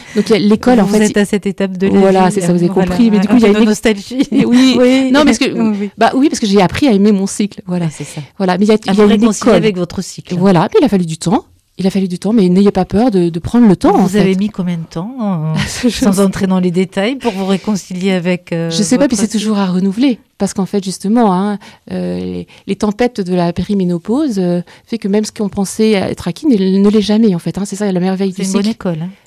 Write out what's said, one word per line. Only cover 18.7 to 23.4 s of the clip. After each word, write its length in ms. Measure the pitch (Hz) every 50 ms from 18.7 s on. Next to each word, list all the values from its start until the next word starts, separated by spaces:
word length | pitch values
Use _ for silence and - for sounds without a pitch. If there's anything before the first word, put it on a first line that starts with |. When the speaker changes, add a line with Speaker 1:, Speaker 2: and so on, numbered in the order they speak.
Speaker 1:
Je 120 | 165 170 214
sais 140 | - 254
pas, 60 | 247 277
Speaker 2:
votre 60 | 294
Speaker 1:
puis 80 | 247 202
c'est 60 | 226 214
Speaker 2:
cycle ? 60 | - 214 196
Speaker 1:
toujours 140 | 214 214 202
à 80 | 196
renouveler. 520 | 180 175 185 190 196 185 226 262 285 233 - _ _ _ -
Parce 140 | 202 190 -
qu'en 140 | - 190
fait, 180 | 175 - 202 185
justement, 480 | 190 175 - - 196 220 247 233 208 180
hein, 240 | 180 196 208 202 196 - - - _ _ -
euh, 280 | 185 185 180 180 180 180
les, 280 | 185 180 180 175 175 - - - -
les 100 | - 196
tempêtes 460 | - - 208 202 - 240 240 247 - 196
de 120 | 175 185
la 180 | 180